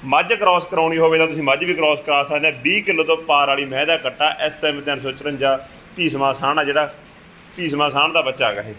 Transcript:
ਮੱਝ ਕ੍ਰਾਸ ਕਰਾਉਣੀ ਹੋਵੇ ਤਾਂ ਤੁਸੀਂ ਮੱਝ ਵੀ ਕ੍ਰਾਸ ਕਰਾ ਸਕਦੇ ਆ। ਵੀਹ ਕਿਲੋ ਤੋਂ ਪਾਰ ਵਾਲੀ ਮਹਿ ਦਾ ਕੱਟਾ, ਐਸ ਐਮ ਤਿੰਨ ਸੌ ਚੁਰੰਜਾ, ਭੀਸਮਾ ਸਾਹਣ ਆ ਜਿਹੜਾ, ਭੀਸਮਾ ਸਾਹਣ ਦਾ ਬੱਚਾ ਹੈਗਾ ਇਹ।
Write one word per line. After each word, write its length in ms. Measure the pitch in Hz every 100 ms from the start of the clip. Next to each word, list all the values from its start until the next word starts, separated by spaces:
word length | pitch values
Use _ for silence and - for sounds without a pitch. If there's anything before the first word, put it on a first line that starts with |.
| 135
ਮੱਝ 280 | 139 180
ਕ੍ਰਾਸ 320 | 220 196 180 175
ਕਰਾਉਣੀ 320 | 180 160 165
ਹੋਵੇ 200 | 160 160
ਤਾਂ 100 | 160
ਤੁਸੀਂ 160 | 151
ਮੱਝ 200 | 143 139
ਵੀ 100 | 175
ਕ੍ਰਾਸ 280 | 160 156 147
ਕਰਾ 220 | 151 143
ਸਕਦੇ 240 | 143 151 156
ਆ। 40 | 135
ਵੀਹ 200 | 131 196
ਕਿਲੋ 200 | 202 170
ਤੋਂ 140 | 156 160
ਪਾਰ 300 | 165 147 139
ਵਾਲੀ 180 | 139 139
ਮਹਿ 200 | 131 151
ਦਾ 120 | 160
ਕੱਟਾ, 320 | 135 - 151 143
ਐਸ 240 | 151 151 156
ਐਮ 160 | 143
ਤਿੰਨ 180 | 139 135
ਸੌ 120 | 135
ਚੁਰੰਜਾ, 440 | 131 143 143 135 135 - - - -
ਭੀਸਮਾ 380 | 165 135 135
ਸਾਹਣ 260 | 131 139 151
ਆ 40 |
ਜਿਹੜਾ, 300 | 143 143 147 - - - - - - -
ਭੀਸਮਾ 320 | 170 143 147
ਸਾਹਣ 240 | 135 151
ਦਾ 80 | 165
ਬੱਚਾ 280 | 139 127 120
ਹੈਗਾ 120 | 101
ਇਹ। 120 | 104